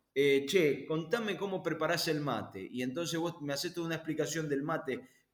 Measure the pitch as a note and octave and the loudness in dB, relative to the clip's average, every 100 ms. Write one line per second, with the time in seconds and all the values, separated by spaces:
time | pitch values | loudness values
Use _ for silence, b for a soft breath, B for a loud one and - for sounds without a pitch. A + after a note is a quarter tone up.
0 | _ C3+ C#3+ C#3 C#3 F#3+ D3+ - - D#3+ | _ 2 6 6 6 4 4 2 -2 -4
1 | E3 A#3 G#3+ F#3 G3 F#3 E3+ D#3 D#3 E3+ | 0 -2 0 -2 -2 -2 -2 0 0 2
2 | F3 D3+ C#3+ A2+ G#2 F#2+ F#2+ B2 B2+ C3+ | 2 0 0 -2 -4 -10 -8 -4 -4 -2
3 | E3 E3 E3+ E3 C#3+ C#3 F3 F3 E3 D#3 | -2 -2 -2 -4 -4 -2 -4 -4 -4 -4
4 | D#3+ D#3 C#3+ D#3+ D#3 C#3 D3+ D#3+ C3+ B2+ | -2 -2 0 0 0 0 0 -2 -2 -4
5 | B B B | B B B